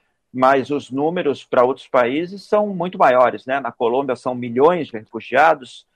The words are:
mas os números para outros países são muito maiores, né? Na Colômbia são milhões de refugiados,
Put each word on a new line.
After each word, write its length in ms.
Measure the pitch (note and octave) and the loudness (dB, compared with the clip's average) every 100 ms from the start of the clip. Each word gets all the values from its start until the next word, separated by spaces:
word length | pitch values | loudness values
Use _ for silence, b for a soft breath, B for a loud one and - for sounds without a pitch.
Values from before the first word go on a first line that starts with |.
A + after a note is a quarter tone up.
| _ _ _ | _ _ _
mas 380 | B2+ C3 C#3 B2 | 0 2 2 0
os 180 | C#3+ A2+ | -6 -6
números 540 | C3+ D3+ F3+ D3 B2 | -4 -4 -2 -4 -4
para 200 | - B2+ | -2 2
outros 240 | B2 C3+ - | 2 0 -2
países 540 | C3+ A#2+ C#3+ F3+ G3 | 0 0 -2 -6 -12
são 240 | - G#3 G#3 | -2 -2 0
muito 240 | F#3 F3+ F#3+ | -4 -6 0
maiores, 480 | D#3 B2+ A#2+ G#2+ B2+ | 2 4 2 0 -6
né? 140 | C#3 | -6
Na 120 | A#2+ | -6
Colômbia 440 | - A#2 B2+ C#3 A#2+ | -4 -2 0 -2 -6
são 180 | C3 | -6
milhões 540 | B2 B2 A#2 D#3+ F3+ C3 | -8 -4 2 4 2 -4
de 60 | |
refugiados, 920 | A2 A2 A2+ - B2+ D#3+ D3+ A#2+ - _ | -12 -12 -14 -2 2 2 2 -6 -20 _